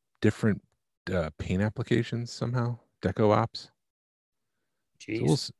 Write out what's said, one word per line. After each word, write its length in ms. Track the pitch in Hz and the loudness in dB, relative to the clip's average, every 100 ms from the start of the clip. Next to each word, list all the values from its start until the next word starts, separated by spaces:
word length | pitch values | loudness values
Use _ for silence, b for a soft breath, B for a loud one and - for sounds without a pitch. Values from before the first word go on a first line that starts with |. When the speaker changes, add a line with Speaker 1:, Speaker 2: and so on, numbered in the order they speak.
| _ _ | _ _
Speaker 1:
different, 420 | 107 - 113 95 - _ _ _ - | 0 2 0 0 -6 _ _ _ -4
uh, 180 | 92 80 - | -2 -2 -6
paint 240 | - 90 | -4 0
applications 720 | 107 113 - 120 117 117 120 | 0 -4 -2 -2 -2 -6 -8
somehow, 480 | - 120 123 120 120 _ _ | -8 -4 -2 -2 -6 _ _
deco 320 | 104 107 107 110 | -2 4 4 4
ops. 340 | 113 - - _ _ _ _ _ _ _ _ _ _ _ _ _ | 2 -6 -18 _ _ _ _ _ _ _ _ _ _ _ _ _
So 120 | - | -8
Speaker 2:
Jeez. 100 | 110 | -2
Speaker 1:
we'll 120 | 131 | 2
s-, 180 | 151 - | 0 -2